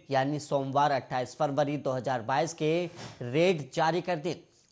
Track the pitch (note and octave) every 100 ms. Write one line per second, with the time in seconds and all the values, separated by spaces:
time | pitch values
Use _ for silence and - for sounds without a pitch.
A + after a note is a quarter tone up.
0 | - C3+ C#3 D3+ - C#3+ C3+ C3 D3 C3+
1 | - C3 B2 - D3 C#3 C#3+ D3 C#3 C3
2 | A#2+ B2+ A2 C3+ D#3+ - D#3 E3+ E3+ -
3 | - - A#2+ C#3 F3+ E3+ C3 E3 D#3+ F3
4 | F3 E3+ E3 C#3 - _ -